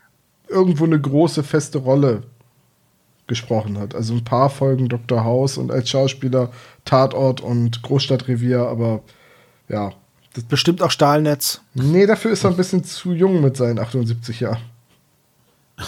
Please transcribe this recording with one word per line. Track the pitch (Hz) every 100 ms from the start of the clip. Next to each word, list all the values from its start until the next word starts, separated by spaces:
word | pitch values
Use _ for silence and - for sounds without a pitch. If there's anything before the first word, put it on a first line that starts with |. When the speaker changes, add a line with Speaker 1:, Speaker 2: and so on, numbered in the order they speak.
| _ _ _ _ -
Speaker 1:
äh, |
irgendwo | 190 185 147 165
eine | 156
große, | 139 139 165 -
feste | 139 156 143 147
Rolle | 127 139 143 107 - - _ _ _ _ _ _ _ _ -
gesprochen | 117 - 113 107 101
hat. | 101 -
Also | 110
ein | 120
paar | 117 123 139
Folgen | 143 135 131 127
Doktor | 120 117 117
House | 113 123 135 135
und | 123
als | 127 120
Schauspieler | 135 135 131 131 127 120 - - - -
Tatort | 135 131 101 135 127
und | - 120 117 117
Großstadtrevier, | - 139 - 131 - 120 123 123 120
aber | 117 117 107 - _ _ _ _ _ -
ja. | 107 101 - _ _ _
Das | -
Speaker 2:
Bestimmt | 117 139 170 175
auch | 175
Stahlnetz. | - 143 147 151 143 - - _
Speaker 1:
Nee, | 131 135 175 202
dafür | 220 226
ist | 214
er | 196
ein | 180
bisschen | 180 185
zu | - - 180
jung | 170 190 185
mit | 139 120
seinen | 120 113
achtundsiebzig | 107 131 113 117 - 113
Jahren. | 117 113 - - _ _ _ _ _ _ _ _ _ -